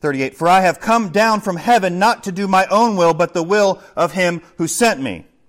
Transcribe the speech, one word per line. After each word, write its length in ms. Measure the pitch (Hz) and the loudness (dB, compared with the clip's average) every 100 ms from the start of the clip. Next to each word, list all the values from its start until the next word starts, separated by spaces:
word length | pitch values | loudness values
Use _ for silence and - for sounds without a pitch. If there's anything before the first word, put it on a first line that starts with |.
Thirty-eight, 360 | 151 139 131 - | -4 -4 -6 -2
"For 120 | 165 | 2
I 140 | 185 | 4
have 180 | 185 160 | 2 -2
come 300 | - 226 208 | -2 -2 0
down 300 | 175 226 214 | 0 0 0
from 140 | 208 | -4
heaven 460 | 170 156 240 185 175 | -6 2 2 2 0
not 240 | 208 233 | 0 0
to 80 | - | -6
do 160 | 180 202 | -6 0
my 180 | 190 190 | 0 2
own 300 | 196 233 202 | 2 2 2
will, 180 | 170 | 2
but 180 | 156 170 | 2 -2
the 120 | 175 | -2
will 360 | 165 208 202 185 - | -2 2 2 0 -8
of 160 | - 170 | -4 -2
him 320 | 190 180 175 - _ | 0 -2 -2 -10 _
who 100 | 165 | -6
sent 340 | - 233 175 | 0 0 0
me." 280 | 135 87 - _ | -6 -10 -14 _